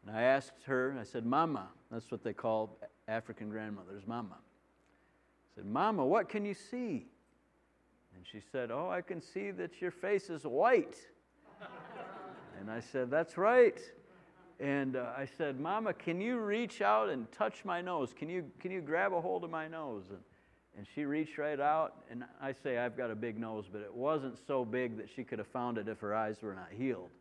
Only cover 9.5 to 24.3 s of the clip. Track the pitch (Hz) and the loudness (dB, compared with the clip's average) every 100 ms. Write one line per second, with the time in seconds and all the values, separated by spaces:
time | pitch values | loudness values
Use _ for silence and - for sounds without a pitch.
9.5 | 185 175 - 180 - 185 202 196 160 139 | -4 -6 -4 -6 -2 2 2 0 -6 0
10.5 | 127 214 240 - - - - _ _ - | 4 8 8 6 -8 -18 -20 _ _ -20
11.5 | - 208 - - - - - - - - | -18 -14 -14 -12 -12 -12 -12 -14 -16 -16
12.5 | 90 101 113 117 135 123 147 165 - 202 | -12 -6 -6 -2 0 4 2 2 4 6
13.5 | 247 233 - - - - - - - - | 10 10 8 -12 -18 -20 -20 -20 -20 -20
14.5 | - 139 139 135 127 120 127 135 - 151 | -6 0 2 2 -2 -4 -4 -8 -2 -2
15.5 | 131 156 208 220 170 - 170 220 247 208 | 0 -2 0 0 -2 -2 -2 0 0 0
16.5 | 214 240 - 202 214 208 139 - - 214 | 0 -2 0 4 4 4 -2 -6 -2 -2
17.5 | - 196 175 180 175 127 - 151 180 143 | -2 -4 -4 -2 0 -2 -4 -6 -4 -6
18.5 | - 180 185 143 160 196 175 175 185 170 | -8 -6 -4 0 2 4 2 0 -2 -2
19.5 | 165 156 160 147 107 92 98 - _ _ | -6 -6 -6 -6 -8 -10 -16 -16 _ _
20.5 | _ _ - 101 - 143 147 156 - 147 | _ _ -18 -10 -4 0 0 -2 -2 -2
21.5 | 143 143 156 156 - - 117 123 - 135 | 2 4 4 2 -4 -12 -12 -12 -6 -6
22.5 | 135 139 120 123 123 120 107 120 110 113 | -4 0 2 2 0 -2 -2 -2 -2 -4
23.5 | 110 98 104 104 120 135 156 135 | -4 -6 -10 -10 -2 2 2 0